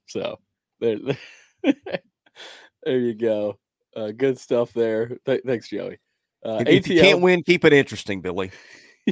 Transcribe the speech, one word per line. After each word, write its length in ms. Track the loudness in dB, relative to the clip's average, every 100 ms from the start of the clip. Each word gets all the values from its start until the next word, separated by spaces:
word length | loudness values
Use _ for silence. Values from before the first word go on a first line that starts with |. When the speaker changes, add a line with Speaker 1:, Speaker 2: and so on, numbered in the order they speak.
| _
Speaker 1:
So 320 | -10 -10 -10 _ _ _ _
there, 180 | -4 -4 -6 -8 -10 -20 _ _
<laughs> 0 | -2 -2 -6 -12 -12 _ _ -20 -20 -20 -20 _
there 160 | -4 -2
you 140 | -2
go. 440 | -2 -2 -2 -4 -6 _ _ _ -12
Uh, 160 | -10
good 260 | -4 -2 -2
stuff 320 | -4 -2 -2
there. 440 | -2 -2 -2 -4 -6 -4
Th-, 160 | -4 -2
thanks, 240 | -6 -6
Joey. 280 | -10 -10 -12 _ _ _ _
Uh, 160 | -8 -2
Speaker 2:
If, 60 | 4
if 200 | 4 4
you 80 | 4
Speaker 1:
A 40 |
T 0 |
L 60 | 4
Speaker 2:
can't 160 | 6
win, 220 | 4 2
keep 220 | 2 4 6
it 80 |
interesting, 480 | 6 4 -4 -8 -6
Billy. 300 | -4 -4 -6 -10
Speaker 1:
<laughs> 60 | -20 -20 -20 _ 0